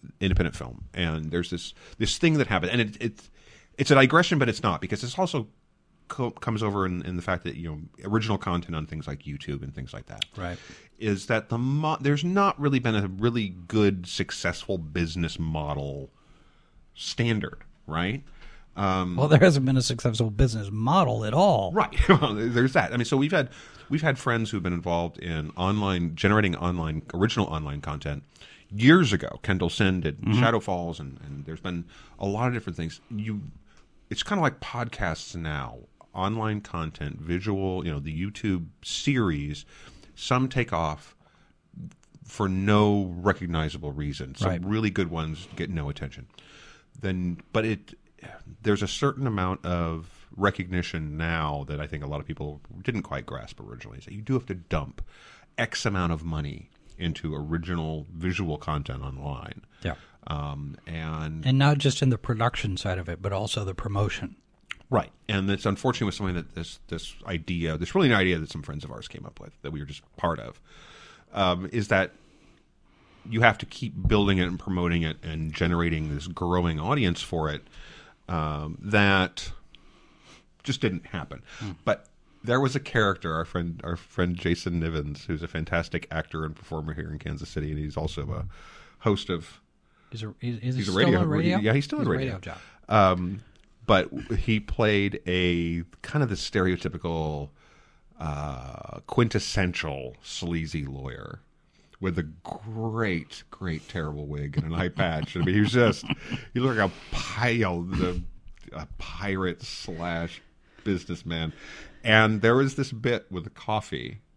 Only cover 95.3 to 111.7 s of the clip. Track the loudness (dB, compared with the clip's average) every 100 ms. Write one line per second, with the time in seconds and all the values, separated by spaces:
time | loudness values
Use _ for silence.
95.3 | 2 2 2 0 -2 -6 -12 -4 0 0
96.3 | 0 -2 0 2 2 -2 -6 -4 -2 -2
97.3 | -4 -8 -14 _ _ _ _ _ -10 -6
98.3 | -6 -6 -8 -12 -14 -14 -14 -2 2 4
99.3 | 2 -2 0 0 -2 -4 -6 -8 -12 -14
100.3 | -8 -2 -2 -2 -4 -6 -8 -10 -10 -12
101.3 | -14 _ _ _ _ _ -6 -2 -2 -4
102.3 | -8 -12 -12 -8 -6 -4 0 0 -2 -4
103.3 | -14 -18 -8 -4 -4 -4 -4 -4 -4 -6
104.3 | -6 -4 -2 -2 0 0 0 0 0 -2
105.3 | 0 2 4 4 6 6 4 -4 -8 -6
106.3 | -8 -6 -2 0 2 2 0 -6 -6 -4
107.3 | 0 2 4 2 0 -2 0 0 0 -4
108.3 | -10 -16 -18 -14 -12 -12 -10 -10 -6 -2
109.3 | 0 0 -2 -8 -12 -10 -6 -4 -2 -4
110.3 | -8 -20 _ _ -8 -2 -2 -2 -8 -6
111.3 | -4 -4 -6 -14